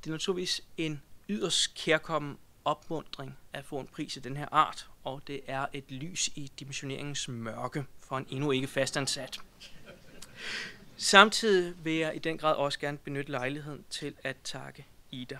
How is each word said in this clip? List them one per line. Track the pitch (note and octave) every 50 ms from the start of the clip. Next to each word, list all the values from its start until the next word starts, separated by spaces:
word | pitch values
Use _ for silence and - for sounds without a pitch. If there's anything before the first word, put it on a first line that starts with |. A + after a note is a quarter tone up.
| -
Det | D3+
er | D#3
naturligvis | D#3 - - F#3+ F3+ F3+ F3 - - - - -
en | - E3 D#3+ D#3 C#3+ - - - - - -
yderst | G3+ G#3+ G#3 F3 - - - - -
kærkommen | - - - D#3 D#3 - - E3 D3+ D3 C#3+ C#3+ - - - - - -
opmuntring | C#3+ D3+ - - - E3 D#3 C#3 - - - C#3 C3+ C#3 - - - -
at | C#3 C#3
få | - - C#3
en | C3
pris | - - - D3 - -
af | C#3+ C3+
den | B2 C3+
her | C#3+ D3 - -
art, | D3+ D3+ - - - - - - - -
og | - C3 C#3+ -
det | - C#3+ C3+ -
er | - C3+ C3+ C#3 - -
et | C#3+ C3+ -
lys | C#3 C3 C3+ E3+ - - - - -
i | - C#3+ C3+ - -
dimensioneringens | C#3 C3+ C#3 - - C#3 C3+ C#3 C#3 D3 C#3+ C3+ - -
mørke | B2+ A#2 A2+ A2+ A2 A#2 B2 B2 - D3+ C3+ - - - - -
for | C#3 C3
en | B2+ -
endnu | - C3 C#3+ D3
ikke | C3+ C3 C3
fastansat. | C3+ - C#3 C3+ B2+ - D3+ C#3 B2+ - D3 B2+ C3 - - - - - - - - - - - - - - - - - - - - - - - - - - - - - - - - -
Samtidig | - - - - G3 G3+ A3 G#3 - - A3 G3+ F#3 F3+ F3 F3 F3+ D#3+
vil | D#3+ D#3+
jeg | D#3+ D#3+ D#3 D#3
i | D#3
den | - D#3+ D#3+ D#3+
grad | - D#3 D#3
også | - C#3 C#3+ C#3+ -
gerne | - C#3+ D3 D3
benytte | - - C#3+ C#3 C#3+ C#3
lejligheden | C#3+ C3 B2 B2+ C#3+ D3+ D3 D3 D3+ - - -
til | - - D#3 C#3+ C#3+ - -
at | C3+ C3 - -
takke | - - C3+ C3 C3+ C#3 - C#3 - - - - -
Ida. | - C3 B2+ B2 C3+ C3+